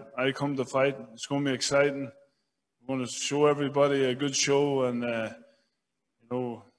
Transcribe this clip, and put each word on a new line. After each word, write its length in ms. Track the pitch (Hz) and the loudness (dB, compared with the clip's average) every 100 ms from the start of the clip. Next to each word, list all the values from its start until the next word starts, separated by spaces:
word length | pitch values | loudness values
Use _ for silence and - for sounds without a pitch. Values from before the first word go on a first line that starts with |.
| - - | -8 -2
I 160 | 135 | -2
come 240 | 135 143 135 | 0 -2 -2
to 80 | 123 | -2
fight. 320 | 135 139 110 - | 2 2 0 -8
It's 120 | - - | -12 -4
gonna 200 | 143 143 | -2 0
be 80 | |
exciting. 580 | 127 - 139 143 139 139 - _ _ _ _ _ _ | 0 2 4 2 0 -8 -14 _ _ _ _ _ _
We're 140 | 120 135 | -6 -4
gonna 120 | 120 | -4
show 380 | - - 143 147 | -6 -2 4 4
everybody 580 | 143 143 139 143 139 | 4 0 2 2 2
a 100 | 131 | 0
good 220 | 123 143 135 | 0 -2 0
show, 480 | - 139 143 135 | 2 4 4 2
and, 220 | 127 120 120 | 0 0 -2
uh, 240 | 117 110 - - _ _ _ _ _ _ _ | -2 -4 -8 -20 _ _ _ _ _ _ _
you 60 | 117 | -8
know 340 | 123 123 110 98 | -6 -4 -8 -14